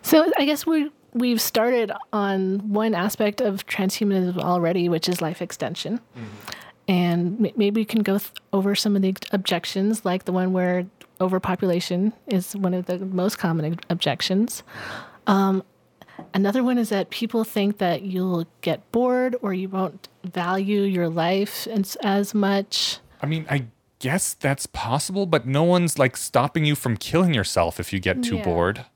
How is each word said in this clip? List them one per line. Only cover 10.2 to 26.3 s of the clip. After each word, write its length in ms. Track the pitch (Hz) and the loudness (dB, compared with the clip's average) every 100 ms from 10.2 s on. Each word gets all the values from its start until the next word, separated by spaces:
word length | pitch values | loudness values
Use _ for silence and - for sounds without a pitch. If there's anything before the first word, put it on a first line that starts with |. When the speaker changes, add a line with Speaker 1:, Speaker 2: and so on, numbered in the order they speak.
| - | 0
Speaker 1:
the 80 | |
one 180 | 185 185 | 0 2
where 340 | 185 180 180 180 _ - _ | 2 2 0 -2 _ -20 _
overpopulation 920 | 185 185 185 180 190 175 - 180 208 - - | 0 0 0 0 2 0 0 0 0 -2 -2
is 280 | 190 185 202 | -2 -2 -2
one 180 | 190 | 0
of 140 | 180 180 | 0 -2
the 120 | 180 | -6
most 380 | 190 185 185 - | -4 -2 -2 0
common 360 | 180 165 151 | 0 0 -2
ob-, 80 | 170 - | -4 -4
objections. 720 | 175 - 131 - 185 233 - - - - - - - - | -2 -2 -2 0 0 0 -4 -14 -16 -12 -14 -16 -8 0
Um, 360 | 196 196 190 - _ _ _ - - - | 2 4 0 -4 _ _ _ -20 -20 -6
another 300 | 190 196 247 | 0 2 2
one 140 | 254 247 | 2 0
is 120 | 226 | 0
that 200 | 202 - | -2 -2
people 340 | - 226 233 214 | -6 -2 -2 -2
think 320 | - 202 202 | 0 0 0
that 240 | 180 160 | 0 0
you'll 440 | 196 185 185 175 170 _ | -2 -2 0 0 -4 _
get 300 | - 156 _ | -2 -2 _
bored 440 | 226 247 254 254 247 | 0 2 2 0 -2
or 120 | 214 | -4
you 160 | 185 190 | -4 -4
won't 400 | 190 190 170 - _ 185 | -2 -4 -4 -20 _ -8
value 560 | 180 175 190 196 208 | -4 -2 -2 0 2
your 260 | 196 185 170 | 2 2 0
life 600 | 165 165 190 202 - - | 0 2 2 -2 -4 -6
and 140 | 214 196 | -2 -4
s-, 100 | - | -2
as 300 | 208 202 202 | 0 0 0
much. 640 | 214 196 196 202 - - - - _ | 0 2 2 0 -2 -4 -6 -12 _
Speaker 2:
I 60 | 139 | -4
mean, 180 | 160 156 | -4 -2
I 180 | 143 117 _ _ _ | -2 -2 _ _ _
guess 340 | 131 170 - | -2 -2 -2
that's 320 | - 143 139 - | -2 -2 -2 -4
possible, 600 | - 123 135 - 190 196 | -8 -2 -2 -2 -2 2
but 220 | 160 123 | 0 2
no 160 | 135 | 2
one's, 340 | 170 180 175 - | 4 4 2 2
like, 200 | 135 - | 2 2
stopping 480 | - | 0